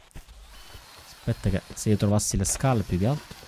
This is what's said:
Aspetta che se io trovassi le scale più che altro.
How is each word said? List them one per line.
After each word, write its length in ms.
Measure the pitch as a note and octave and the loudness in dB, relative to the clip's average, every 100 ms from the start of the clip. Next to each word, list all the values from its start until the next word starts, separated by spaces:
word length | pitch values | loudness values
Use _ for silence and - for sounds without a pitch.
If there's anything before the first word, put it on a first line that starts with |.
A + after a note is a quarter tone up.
| - - - - - - - - - - - - | -20 -20 -20 -20 -20 -20 -20 -20 -20 -20 -20 -8
Aspetta 320 | - A2+ G2+ | -4 -2 0
che 100 | F#2 - | 0 -4
se 160 | - A2 | -4 0
io 80 | G#2 | 2
trovassi 400 | G#2 G#2 - F#2+ | 4 2 2 0
le 60 | |
scale 400 | F#2 - C3+ A#2 | 0 0 2 0
più 140 | F#2+ F2 | 0 0
che 80 | G#2 | 0
altro. 300 | D3 - - | 0 -6 -18